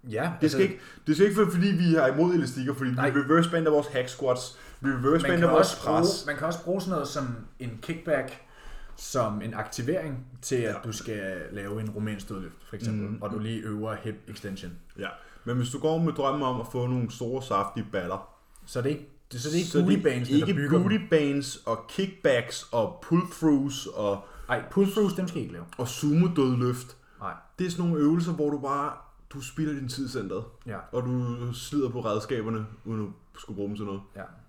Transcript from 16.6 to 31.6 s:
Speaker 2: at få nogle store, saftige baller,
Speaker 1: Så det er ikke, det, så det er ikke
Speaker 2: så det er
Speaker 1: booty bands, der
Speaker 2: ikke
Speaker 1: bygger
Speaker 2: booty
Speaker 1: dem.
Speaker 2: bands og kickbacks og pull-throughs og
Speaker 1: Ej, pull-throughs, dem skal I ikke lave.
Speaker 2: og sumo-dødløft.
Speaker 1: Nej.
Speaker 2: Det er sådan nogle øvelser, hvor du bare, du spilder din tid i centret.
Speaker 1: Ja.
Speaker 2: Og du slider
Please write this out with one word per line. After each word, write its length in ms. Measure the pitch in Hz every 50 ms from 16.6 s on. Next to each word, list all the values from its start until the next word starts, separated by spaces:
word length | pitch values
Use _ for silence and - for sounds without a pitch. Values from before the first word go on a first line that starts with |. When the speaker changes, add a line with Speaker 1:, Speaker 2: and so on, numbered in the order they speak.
Speaker 2:
at 60 | 113 -
få 140 | - 127 123
nogle 240 | 123 127 127 123 110
store, 320 | - - 123 117 127 131
saftige 440 | - - 104 98 101 101 - 117 104 -
baller, 360 | - 98 90 87 95 98 - - - _ _ _ - - -
Speaker 1:
Så 140 | - - 127
det 40 | 123
er 40 | 139 151
ikke, 120 | 143 - - - - _ _
det, 80 | - 120
så 80 | 120 151
det 60 | 156
er 40 | 175
ikke 120 | 180 165
Speaker 2:
så 80 | - -
det 40 | 175
er 40 | -
Speaker 1:
booty 140 | 196 190
bands, 260 | 165 151 127 123 123 120
der 60 | 135
Speaker 2:
ikke 200 | 147 165 180 196
Speaker 1:
bygger 240 | 143 143 139 156 180
Speaker 2:
booty 160 | 180 196 208
Speaker 1:
dem. 120 | 214 - -
Speaker 2:
bands 460 | 170 156 147 143 139 143 139 - -
og 280 | - - - 113 110 - -
kickbacks 800 | - - 196 190 - - - 156 127 120 113 - - - - -
og 320 | - 120 110 - - - -
pull-throughs 840 | - 165 170 - - - - 165 156 147 135 135 139 - - - 98 -
og 300 | - 107 101 101 98 - - - - - -
Speaker 1:
Ej, 140 | 123 139 131 -
pull-throughs, 460 | - 190 196 196 - 220 208 190 -
dem 120 | - 185 170
skal 100 | - -
I 20 |
ikke 100 | 127 160
lave. 120 | 90 87 85 - - -
Speaker 2:
og 100 | 123 120
sumo-dødløft. 1080 | - - 147 147 147 165 185 180 170 147 135 131 127 123 123 123 123 123 - - - - - _ _ -
Speaker 1:
Nej. 120 | 104 92 82 - - - _ -
Speaker 2:
Det 80 | 180
er 40 | 175
sådan 140 | 170 170 175
nogle 160 | 170 165 151
øvelser, 320 | 147 147 160 175 170 175
hvor 180 | 165 - 151 147
du 80 | 147 139
bare, 340 | 131 135 139 143 147 147 127 - - - - - - -
du 100 | - 139
spilder 320 | 123 - - - 156 151
din 160 | 147 139 135 123
tid 180 | - 127 139
i 20 | 120
centret. 360 | 131 123 101 92 92 98 113 - - - -
Speaker 1:
Ja. 100 | 117 104 92 - -
Speaker 2:
Og 100 | - 127
du 340 | 123 123 127 123 123 120 120 120 120 120 117
slider 340 | -